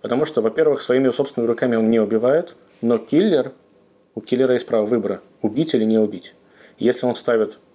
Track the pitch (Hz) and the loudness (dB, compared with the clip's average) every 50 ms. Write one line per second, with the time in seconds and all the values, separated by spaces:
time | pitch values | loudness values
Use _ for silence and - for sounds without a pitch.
0 | - 113 117 127 151 151 - 120 107 113 110 147 160 151 139 - - - - 131 | -4 -2 -2 -2 -2 -2 -2 -2 -2 0 0 2 2 2 2 0 0 0 2 2
1 | 135 131 120 - 143 135 - - 117 113 117 117 139 127 117 113 110 110 113 113 | 2 2 0 0 -4 -4 -2 -4 -2 -2 0 0 0 0 0 2 2 2 2 2
2 | 107 101 110 110 113 127 139 165 175 - - _ _ _ _ _ - 117 120 110 | 2 2 0 0 2 2 2 2 0 -4 -14 _ _ _ _ _ -2 0 0 0
3 | 110 - - 156 196 220 175 139 123 135 - _ _ _ _ _ _ _ _ _ | -2 0 0 2 2 2 2 0 0 -4 -10 _ _ _ _ _ _ _ _ _
4 | _ _ _ 113 - - 127 120 135 127 127 117 - - - 110 107 104 123 117 | _ _ _ -14 -4 -4 0 0 2 2 2 0 0 -2 0 0 0 0 0 -2
5 | 101 98 104 - - _ _ _ - 110 107 127 160 160 - 117 110 110 110 110 | -2 -4 -8 -8 -10 _ _ _ -6 -4 -2 -2 -2 0 0 0 2 2 2 2
6 | 107 101 98 90 - - _ _ _ _ _ _ - - _ _ - 120 123 - | 2 0 -2 -10 -16 -18 _ _ _ _ _ _ -20 -20 _ _ -2 -2 0 0
7 | - 123 117 - - - 120 110 107 104 - - _ _ | -2 -4 -4 -4 -2 0 0 0 0 -2 -4 -16 _ _